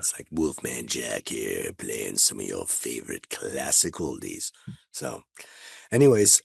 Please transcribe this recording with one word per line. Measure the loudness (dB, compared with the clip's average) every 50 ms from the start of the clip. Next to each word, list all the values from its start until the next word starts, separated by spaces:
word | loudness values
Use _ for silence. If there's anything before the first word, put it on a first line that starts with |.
it's | -4 -4 -6
like | -6 -10 _
Wolfman | -4 -2 -2 -2 -2 -4 -8 -8 -8 -8 -6
Jack | -6 -6 -6 -4 -4 -6 -6 -6 -6
here | -8 -6 -4 -4 -4 -4 -6 -6 -8
playing | _ -8 -8 -6 -6 -6 -6 0
some | 2 2 2 0 -2
of | -6
your | -6 -6 -6 -4
favorite | -4 -4 -4 -2 -4 -6 -6 -8 -8 -10 -10 -8 -10
classic | -10 -8 -8 -6 -6 -4 -2 2 2 2 2 2 0
oldies. | -4 -4 -4 -4 -6 -8 -10 -10 -10 -10 -12 _ -14 _ -18 -18 -18 _ _
So | _ -8 -8 -8 -8 -8 _ _ _ -20 -20 -20 -20 -20 -20 -20 -20 -20 -12 0
anyways | 4 8 8 8 10 8 8 8 6 6